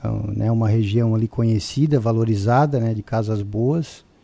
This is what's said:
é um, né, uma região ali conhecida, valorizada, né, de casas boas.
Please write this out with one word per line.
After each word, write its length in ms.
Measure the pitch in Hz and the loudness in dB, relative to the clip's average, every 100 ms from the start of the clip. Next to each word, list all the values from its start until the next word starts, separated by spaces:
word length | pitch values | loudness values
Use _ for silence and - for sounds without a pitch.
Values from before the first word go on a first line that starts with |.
é 60 | 110 | -4
um, 240 | 107 104 | -4 -4
né, 160 | 104 110 | -2 0
uma 180 | 113 110 | 2 2
região 460 | 113 104 110 113 | 2 2 2 2
ali 140 | 110 113 | 2 0
conhecida, 720 | - 113 107 - 135 151 143 | 0 0 0 -2 0 2 2
valorizada, 800 | 110 113 113 104 101 123 147 135 | 2 0 0 0 2 2 2 0
né, 140 | 113 | -2
de 80 | 107 | -4
casas 400 | - 113 107 110 | -4 -4 -2 -4
boas. 640 | 101 110 123 165 147 - - _ | -4 -2 0 0 -4 -12 -20 _